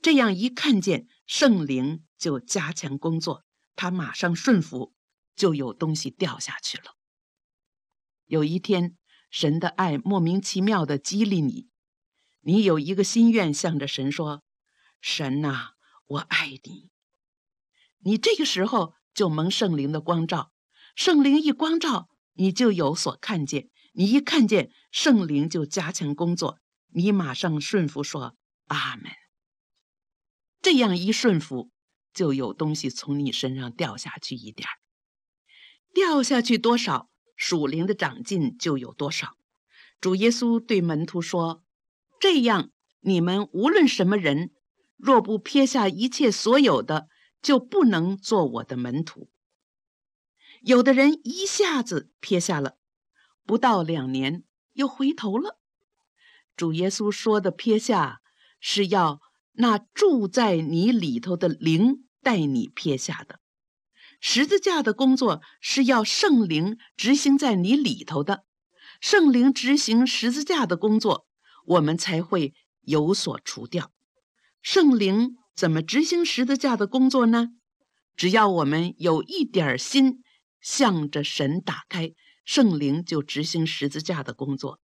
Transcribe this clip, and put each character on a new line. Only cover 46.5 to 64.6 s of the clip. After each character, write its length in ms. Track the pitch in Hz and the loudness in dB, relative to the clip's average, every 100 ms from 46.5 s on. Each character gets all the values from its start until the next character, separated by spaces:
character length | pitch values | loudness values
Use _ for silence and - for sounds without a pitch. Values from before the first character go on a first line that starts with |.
| 262 | 4
有 240 | 262 135 | 6 4
的， 240 | - 156 151 _ _ _ | 0 -6 -6 _ _ _
就 160 | - 269 | 2 2
不 280 | 247 403 269 | 2 2 4
能 320 | 180 170 196 | 4 0 -4
做 280 | - 214 147 | -2 0 0
我 180 | 117 117 | -4 -8
的 100 | 123 | -8
门 260 | 123 131 | -6 -6
徒。” 280 | 160 - - _ _ _ _ _ _ _ _ _ _ _ _ _ | -6 -12 -20 _ _ _ _ _ _ _ _ _ _ _ _ _
有 200 | 202 247 | 4 4
的 80 | 247 | 6
人 300 | 262 285 311 | 6 4 4
一 220 | 226 349 392 | -4 -8 -6
下 360 | - 392 294 | 0 0 0
子 300 | 233 160 - _ | -2 -6 -8 _
撇 180 | - 185 | -4 -2
下 220 | 170 160 | 0 -4
了， 160 | 139 _ _ _ _ _ _ _ - | -4 _ _ _ _ _ _ _ -4
不 120 | 214 | 0
到 240 | 247 208 | 2 2
两 300 | 160 165 131 | 0 -4 -4
年 320 | 131 135 170 - _ _ | -4 -4 -6 -12 _ _
又 120 | - 277 | -4 -4
回 280 | - 269 | 0 -2
头 240 | 330 214 208 | -2 -4 -4
了。 200 | 392 - _ _ _ _ _ _ _ _ _ - | -6 -10 _ _ _ _ _ _ _ _ _ -6
主 160 | 165 | -4
耶 160 | 160 185 | -2 -4
稣 200 | - 208 | -2 -4
说 300 | 202 226 214 | -2 0 0
的 100 | 190 | 0
撇 300 | - 233 214 | -4 0 0
下， 400 | - 208 139 117 _ _ _ _ | 2 0 0 -6 _ _ _ _
是 280 | - 196 196 | -6 -2 0
要 340 | 196 165 143 _ _ _ | 2 0 -2 _ _ _
那 240 | - 233 208 | 0 0 0
住 480 | _ - 415 277 196 | _ 2 4 4 0
在 320 | 254 226 170 | 2 2 2
你 340 | 160 165 202 | 0 2 2
里 280 | 240 165 117 | 2 0 -4
头 160 | 180 175 | -4 -2
的 140 | 180 | -2
灵 560 | 151 160 160 233 277 _ _ | 0 0 4 4 2 _ _
带 160 | 269 214 | -2 0
你 320 | 147 131 - | 0 -2 -4
撇 260 | - 165 131 | -6 -4 -4
下 300 | - - - | -6 -12 -16
的。 140 | - _ _ _ _ _ _ - _ | -20 _ _ _ _ _ _ -20 _
十 240 | - 233 294 | -4 0 2
字 120 | |
架 240 | 392 | 2